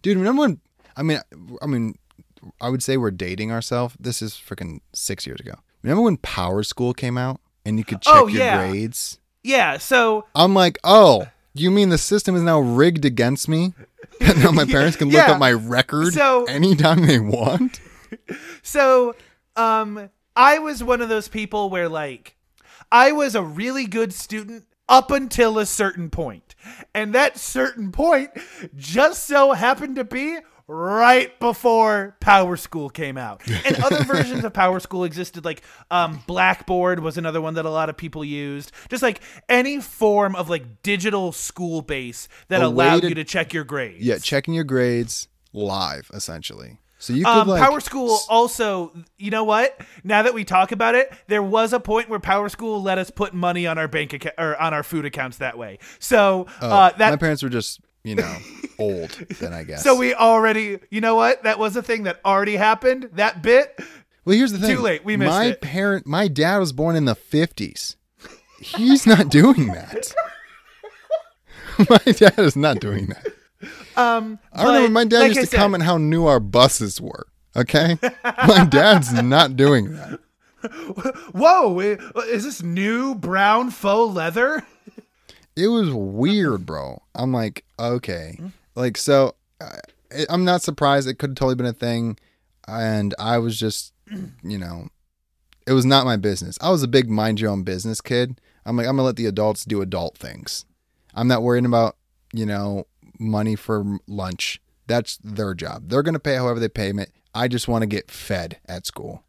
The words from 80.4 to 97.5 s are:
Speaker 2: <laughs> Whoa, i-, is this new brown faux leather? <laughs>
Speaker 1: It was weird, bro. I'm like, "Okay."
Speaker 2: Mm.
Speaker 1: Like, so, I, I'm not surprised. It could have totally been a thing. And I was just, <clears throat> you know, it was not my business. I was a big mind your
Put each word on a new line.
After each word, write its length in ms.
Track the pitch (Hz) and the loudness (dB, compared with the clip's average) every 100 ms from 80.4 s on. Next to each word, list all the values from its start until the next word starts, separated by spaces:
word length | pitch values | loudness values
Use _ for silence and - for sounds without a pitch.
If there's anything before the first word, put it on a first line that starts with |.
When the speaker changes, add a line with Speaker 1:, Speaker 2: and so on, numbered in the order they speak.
| _ _ | _ _
Speaker 2:
<laughs> 720 | 226 - 339 196 254 254 - | -14 -14 -16 -8 -8 -10 -12
Whoa, 480 | 175 302 370 247 180 | 2 4 6 4 0
i-, 180 | 202 202 - - 226 | -2 -4 -8 -10 -4
is 160 | 226 | -6
this 180 | 247 262 | -6 -10
new 520 | 170 170 202 233 269 | -8 -4 -2 -2 -4
brown 560 | 240 165 190 202 220 254 | -6 -4 0 2 2 0
faux 440 | - 202 208 233 | -4 -2 0 0
leather? 500 | 185 165 170 254 302 - | -2 -4 -2 -2 -2 -10
<laughs> 60 | _ - - _ _ _ - _ | _ -20 -20 _ _ _ -20 _
Speaker 1:
It 120 | - 196 | -4 0
was 220 | 233 190 | 0 0
weird, 720 | 127 98 101 139 208 170 104 | -2 -6 -2 0 2 0 -2
bro. 380 | 85 78 67 - _ | -6 -10 -10 -14 _
I'm 160 | - 127 | -8 -4
like, 360 | 127 110 - _ - | -2 -4 -8 _ -8
"Okay." 600 | 117 123 - 87 80 80 | -6 -4 -6 -10 -10 -16
Speaker 2:
Mm. 120 | 92 - _ | -18 -18 _
Speaker 1:
Like, 220 | - 123 104 | -6 -6 -4
so, 380 | - 139 135 - _ _ | 0 2 2 -2 _ _
I, 640 | - - - _ _ 139 156 | -20 -18 -20 _ _ -10 -4
I'm 160 | 170 180 | 0 2
not 160 | 180 | 0
surprised. 440 | - 147 143 143 131 | -2 -2 2 2 0
It 120 | 131 | -6
could 120 | 139 | -8
have 20 | 131 | -2
totally 200 | 131 127 | -2 0
been 100 | 123 | -4
a 80 | |
thing. 440 | 117 120 117 117 110 _ _ _ _ - | -4 -4 -4 -4 -8 _ _ _ _ -14
And 480 | 110 113 107 101 - | -6 -4 -2 -2 -4
I 180 | 110 120 | -2 -2
was 220 | 117 110 | -2 -4
just, 340 | 110 - - _ _ 208 | -6 -6 -12 _ _ -14
<clears throat> 240 | 190 - | -14 -14
you 140 | 170 202 | -10 -10
know, 320 | 175 170 - _ _ _ _ _ _ _ - | -8 -12 -16 _ _ _ _ _ _ _ 0
it 80 | |
was 100 | 131 | 2
not 220 | 127 135 127 | 4 4 2
my 100 | 113 | 0
business. 400 | 101 95 90 95 | -2 -4 -8 -6
I 80 | 165 | 0
was 120 | 180 | 0
a 60 | 135 | 2
big 220 | 131 120 | 2 2
mind 280 | 107 110 107 | 0 0 -2
your 120 | 110 | -2